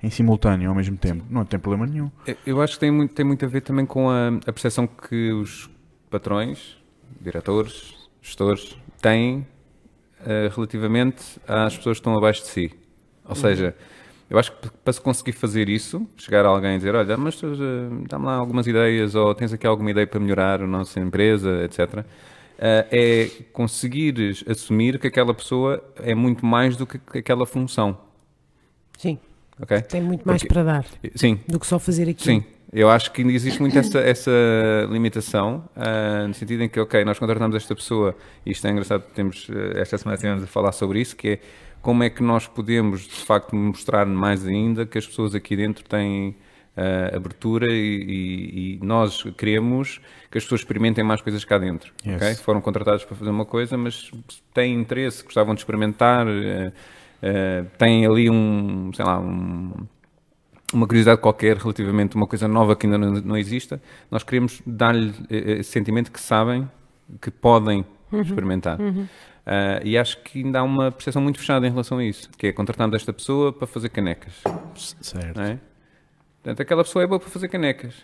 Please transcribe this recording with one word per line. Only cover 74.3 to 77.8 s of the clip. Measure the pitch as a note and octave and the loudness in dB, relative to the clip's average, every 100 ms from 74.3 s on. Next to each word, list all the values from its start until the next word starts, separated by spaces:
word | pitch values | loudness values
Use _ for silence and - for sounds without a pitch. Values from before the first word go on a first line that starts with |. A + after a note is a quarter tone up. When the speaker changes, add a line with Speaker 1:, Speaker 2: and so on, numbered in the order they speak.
| - - E2+ - - | -6 -6 -6 -12 -16
Speaker 1:
C-, | - - | -16 -14
certo. | - F2+ E2+ E2+ | -12 -10 -8 -6
Speaker 2:
Não | |
é? | G2+ B2 - _ _ _ _ _ _ _ | -6 -6 -12 _ _ _ _ _ _ _
Portanto, | - A2+ | -10 -8
aquela | - E3+ | -2 0
pessoa | E3 F#3 | 2 2
é | F3+ | 0
boa | F#3+ | 0
para | - | -4
fazer | F#3 F#3 | -10 -6
canecas. | F#3 D3+ B2+ | -2 -2 -2